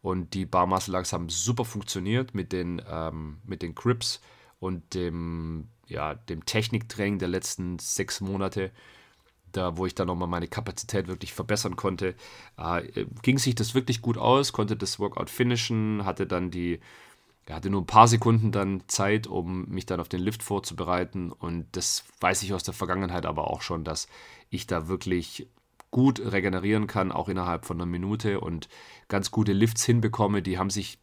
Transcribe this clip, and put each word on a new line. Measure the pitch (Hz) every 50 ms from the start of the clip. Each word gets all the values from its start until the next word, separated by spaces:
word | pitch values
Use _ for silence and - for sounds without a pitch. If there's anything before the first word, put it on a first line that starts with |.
Und | - 95 92 92 87 80
die | - 95 92
Bar | - - 92 90
Muscle | 92 92 92 - - 90
Ups | 92 92 -
haben | - 85 85 82
super | 82 - - 120 120 117 120
funktioniert | 113 - 104 95 - - 98 90 98 113 123 131 123 -
mit | 98 90 -
den, | 95 90 87 87 87 85 - -
ähm, | 82 82 80 80 76 80 78 76 76 - -
mit | - 98 87
den | - 85 80
Grips | - - 117 123 117 113 - - - - - - - - - _ _
und | - 92 92 87 80 _ -
dem, | 92 87 87 82 85 85 85 85 82 80 80 82 80 78 - - _ _
ja, | - - - 73 76 76
dem | - - - 87 78 -
Techniktraining | - - 110 110 113 - 107 - - - 110 101 101 101 95
der | 92 87
letzten | 90 95 90 - - - 92 90 90 87
sechs | - - - - 98 101 - -
Monate, | 98 95 98 95 98 95 - 104 95 92 - - - - - - - - _ _ _ _ _ _ _ -
da, | - 101 92 90 85
wo | 80 92
ich | 92 -
dann | - 95
nochmal | 87 90 87 90
meine | 87 87 87 85 -
Kapazität | - - 117 104 92 - - - - 101 90
wirklich | 87 92 90 - - -
verbessern | - - - 107 107 - 104 90
konnte, | - - 98 92 85 98 92 87 - - - - - - - _
äh, | - 80 82 87 85 - - - - 107 - - -
ging | - - 131 139
sich | 123 131 120
das | 117 113 113 -
wirklich | 131 123 - 120 113
gut | - 120 117
aus, | 113 - 117 127 139 143 - -
konnte | - 107 101 110
das | 107 104 95 - -
Workout | 101 101 - - - -
finishen, | - - 127 120 123 117 117 - 117 110 107 107 107 104 101
hatte | 95 90 - 98
dann | - 92 90 90 90
die, | 82 90 87 87 85 80 - - - - - - - _ _ _ _ _ _ -
ja, | 80
hatte | 80 - 98
nur | 98 98
ein | 87
paar | - - 107 117 117
Sekunden | 117 117 110 113 113 113 110 107
dann | 98 101 98 95 98 92 - -
Zeit, | - - 98 98 104 110 113
um | - 95 95 87 85 92 92 90 -
mich | 95 95 92
dann | - 92 85
auf | 82 -
den | - 90
Lift | 90 101 110 113
vorzubereiten. | - - 101 98 - - 85 85 90 82 90 90 90 85 - 95 90 85
Und | - _ - 87 85 85 80 -
das | - 92 87 - - - - - - _
weiß | - 90 90 -
ich | 101 95 101
aus | 92 -
der | - 90
Vergangenheit | - 98 90 90 95 95 87 90 87 82
aber | 80 78 76 73 71
auch | - -
schon, | - - 92 82 78
dass | 82 78 - - - - - - - - - - _
ich | - 90 -
da | - 95 85 80 80
wirklich | 95 90 - 95 90 90 82 - - - - - _ _ _ _ _ _ - _
gut | - 123 127 135 127 -
regenerieren | - 98 95 98 90 98 92 92 90 101 107 107 107
kann, | 107 - 107 95 95
auch | - - - -
innerhalb | 92 92 90 87 85 - -
von | - 90
einer | 82 87
Minute | 87 87 87 90 98 107 110 - 107 98 98
und | - 87 85 80 - - - - - - - - - _
ganz | - 101 101 -
gute | - 113 107 98
Lifts | 98 98 113 113 113 - -
hinbekomme. | - 120 120 110 107 107 - 110 101 104 101
Die | 85 95 92
haben | 90 95 98
sich | 95 104 92 - - _